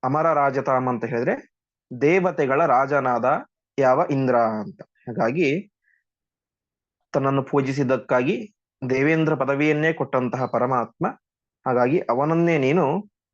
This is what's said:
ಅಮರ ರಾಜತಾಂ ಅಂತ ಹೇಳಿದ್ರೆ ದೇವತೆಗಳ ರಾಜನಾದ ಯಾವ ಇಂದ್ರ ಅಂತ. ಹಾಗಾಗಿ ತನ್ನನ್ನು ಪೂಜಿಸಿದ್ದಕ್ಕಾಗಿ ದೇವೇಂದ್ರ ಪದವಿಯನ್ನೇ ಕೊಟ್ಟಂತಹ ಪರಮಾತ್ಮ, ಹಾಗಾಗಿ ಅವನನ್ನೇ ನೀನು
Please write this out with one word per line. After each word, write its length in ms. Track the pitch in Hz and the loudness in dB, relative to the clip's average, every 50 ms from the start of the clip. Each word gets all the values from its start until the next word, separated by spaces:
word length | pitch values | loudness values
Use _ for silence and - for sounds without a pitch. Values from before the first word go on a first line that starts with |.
| - | -4
ಅಮರ 280 | 131 135 156 160 165 156 | -2 -2 0 2 2 2
ರಾಜತಾಂ 560 | 147 143 139 127 139 - - 135 127 127 127 | 2 2 2 0 0 -2 0 0 0 0 -2
ಅಂತ 160 | 123 113 113 | -2 -4 -4
ಹೇಳಿದ್ರೆ 480 | 113 117 117 123 160 226 277 - _ _ _ _ _ _ _ _ _ | -4 -4 -2 -2 -2 -2 -4 -6 _ _ _ _ _ _ _ _ _
ದೇವತೆಗಳ 760 | 131 123 131 147 170 190 175 185 160 - 151 131 135 143 170 | -8 0 2 2 4 4 2 0 0 -2 -2 0 2 2 2
ರಾಜನಾದ 600 | 156 131 127 139 135 147 143 131 127 123 117 113 127 147 170 277 _ _ _ _ _ _ - | 4 4 2 2 2 0 0 0 0 0 0 2 0 0 0 -4 _ _ _ _ _ _ 2
ಯಾವ 280 | 135 127 127 143 147 - | 4 4 4 4 2 0
ಇಂದ್ರ 260 | 147 135 135 127 123 | 0 0 0 2 2
ಅಂತ. 460 | 120 117 110 110 107 104 101 - _ - | 2 2 2 0 -4 -8 -10 -14 _ -20
ಹಾಗಾಗಿ 680 | _ _ _ _ - 113 113 117 113 127 165 175 135 143 180 208 _ _ _ _ _ _ _ _ _ _ _ _ _ _ _ _ _ _ _ _ _ _ _ _ _ _ _ _ _ - | _ _ _ _ -12 -4 -2 -2 -2 0 0 0 0 0 -2 -6 _ _ _ _ _ _ _ _ _ _ _ _ _ _ _ _ _ _ _ _ _ _ _ _ _ _ _ _ _ -4
ತನ್ನನ್ನು 280 | 147 135 139 139 139 131 | 0 0 2 0 0 -2
ಪೂಜಿಸಿದ್ದಕ್ಕಾಗಿ 960 | - - 143 135 131 139 139 143 123 131 123 - - 135 123 127 139 202 247 220 208 _ _ _ _ _ _ - 127 | 0 0 0 0 0 -2 -2 0 0 0 -2 -2 -2 0 0 0 0 -2 -4 -6 -12 _ _ _ _ _ _ -6 -4
ದೇವೇಂದ್ರ 440 | 127 131 135 151 160 160 160 156 160 | -2 0 2 2 2 2 2 0 0
ಪದವಿಯನ್ನೇ 580 | 135 135 127 139 139 147 156 151 151 151 160 160 | 0 0 -2 0 0 0 0 0 2 0 -2 -2
ಕೊಟ್ಟಂತಹ 540 | - 143 135 - 131 127 120 113 127 131 | -2 -6 -2 -2 -2 -2 -2 -2 -4 -4
ಪರಮಾತ್ಮ, 600 | 120 - 117 120 127 131 123 113 110 _ _ 165 - - _ _ _ _ _ _ _ _ _ _ | -2 -2 -2 0 0 0 -2 -4 -4 _ _ -6 -6 -6 _ _ _ _ _ _ _ _ _ _
ಹಾಗಾಗಿ 320 | 135 127 123 123 123 143 180 | -2 0 2 2 2 2 0
ಅವನನ್ನೇ 580 | - - 117 123 143 151 165 165 170 170 165 156 | 0 0 0 0 0 0 2 2 2 2 2 2
ನೀನು 260 | 131 131 147 185 165 135 151 196 208 - _ _ _ _ | 2 2 2 2 2 0 -2 -4 -6 -8 _ _ _ _